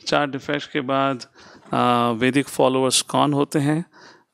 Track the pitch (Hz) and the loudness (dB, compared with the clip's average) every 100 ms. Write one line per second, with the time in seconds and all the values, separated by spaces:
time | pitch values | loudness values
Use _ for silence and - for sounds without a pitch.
0 | - 147 143 135 - 147 - 151 131 135 | -2 -2 -2 -6 -6 -6 -6 -6 -2 0
1 | 135 123 - - - - - 123 123 120 | 0 -2 -10 -20 -20 -20 -4 0 2 2
2 | 120 113 127 135 131 - 135 131 131 - | 0 0 0 2 0 2 2 2 0 0
3 | - 131 139 143 143 156 143 156 - - | 0 0 2 2 0 0 0 -2 -4 -14
4 | - - _ | -20 -20 _